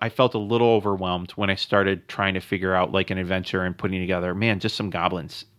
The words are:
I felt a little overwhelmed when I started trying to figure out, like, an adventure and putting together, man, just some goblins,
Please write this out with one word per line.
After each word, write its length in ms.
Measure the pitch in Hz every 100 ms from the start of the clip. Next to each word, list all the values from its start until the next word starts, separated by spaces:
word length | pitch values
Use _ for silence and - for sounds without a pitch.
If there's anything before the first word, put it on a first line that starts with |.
I 60 | 113
felt 240 | - 127
a 40 | 110
little 300 | 104 117 117
overwhelmed 640 | 113 101 98 92 90 90
when 160 | - 101
I 60 |
started 520 | 98 - 101 98 95 -
trying 260 | - 98
to 60 | 95
figure 340 | - 98 92
out, 180 | 92 90
like, 180 | 95 95
an 60 | 95
adventure 460 | 90 92 92 95
and 140 | 92 90
putting 220 | 101 92
together, 340 | 90 92 90
man, 240 | 90 113 101
just 160 | 110 -
some 140 | 101
goblins, 560 | 85 87 90 78 - -